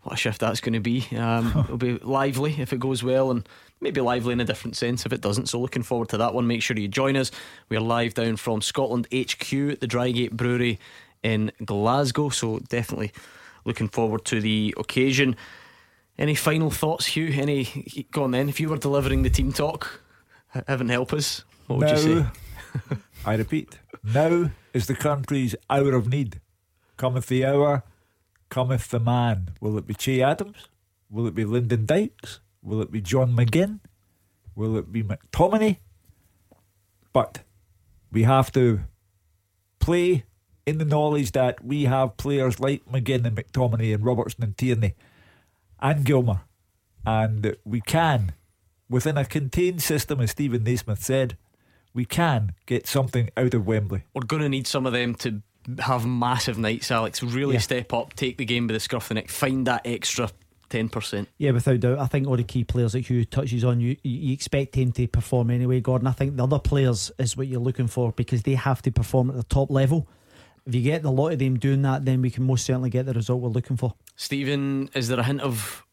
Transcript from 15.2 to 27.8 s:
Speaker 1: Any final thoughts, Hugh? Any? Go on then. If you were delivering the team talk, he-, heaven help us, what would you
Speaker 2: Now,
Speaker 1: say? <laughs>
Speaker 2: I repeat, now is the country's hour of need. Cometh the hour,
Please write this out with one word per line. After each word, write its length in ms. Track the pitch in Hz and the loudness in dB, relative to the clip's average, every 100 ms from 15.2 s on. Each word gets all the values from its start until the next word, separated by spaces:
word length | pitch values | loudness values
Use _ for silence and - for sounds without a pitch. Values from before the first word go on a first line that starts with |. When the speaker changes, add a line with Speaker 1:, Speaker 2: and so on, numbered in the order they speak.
| 135 120 - - - - _ _ _ - | 2 0 -10 -20 -20 -20 _ _ _ -4
Speaker 1:
Any 200 | 151 151 | -2 0
final 340 | - 156 156 | 0 2 0
thoughts, 340 | - 156 165 - | 0 -2 0 -2
Hugh? 260 | - 160 | -2 -2
Any? 720 | 139 143 143 127 139 - - 135 | -2 0 0 -2 -8 -12 -12 -6
Go 100 | - | -2
on 80 | 135 | 0
then. 180 | 123 143 | 0 -2
If 120 | 139 | -2
you 80 | 156 | -4
were 80 | 156 | -2
delivering 460 | 143 139 135 131 | 0 0 2 2
the 40 | 131 | 4
team 220 | - - | 2 0
talk, 500 | - 151 - - - _ _ _ _ _ | 0 -4 -4 -10 -14 _ _ _ _ _
he-, 60 | 131 - | -10 -4
heaven 200 | 135 123 | -2 0
help 240 | 123 127 | 0 0
us, 300 | 151 139 - - _ - | -2 -2 -6 -12 _ -4
what 140 | 127 | 2
would 80 | 151 151 | 4 4
you 160 | 156 | 4
Speaker 2:
Now, 180 | 165 139 - - - - - - | 4 2 -4 -16 -16 -10 -10 -8
Speaker 1:
say? 80 | 107 - | -10 -10
<laughs> 180 | - - | -10 -2
Speaker 2:
I 80 | |
repeat, 420 | 110 113 156 - - _ - | -2 0 -4 -6 -18 _ -12
now 460 | 107 127 160 175 170 - _ | -2 2 4 4 0 -4 _
is 140 | 127 - | -4 -2
the 80 | |
country's 600 | 127 151 143 131 143 127 - _ | 0 0 -2 -2 -2 -2 -4 _
hour 260 | 139 139 127 | 2 4 4
of 100 | 110 | 2
need. 320 | 139 123 - _ _ _ _ _ - | 0 -2 -6 _ _ _ _ _ -4
Cometh 300 | 131 123 - | -2 -2 0
the 180 | 127 | 0
hour, 380 | 131 143 147 143 | 2 4 4 2